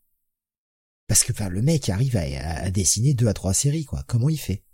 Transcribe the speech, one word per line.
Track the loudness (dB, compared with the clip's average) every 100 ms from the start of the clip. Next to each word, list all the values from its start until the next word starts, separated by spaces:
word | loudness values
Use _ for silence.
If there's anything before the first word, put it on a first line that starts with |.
| _ _ _ _ _ _ _ _ _ _ -2
Parce | 0
que, | 0
enfin, | -2 -4
le | 0
mec | 2 2 2
arrive | 0 2 0
à, |
à, | -2 -4 -6 -4
à | -2
dessiner | 0 2 2 2
deux | 4 2
à |
trois | 2 0
séries, | 0 0 -2
quoi. | -4 -8 -2
Comment | 0 2
il | 0
fait ? | -4 -6 _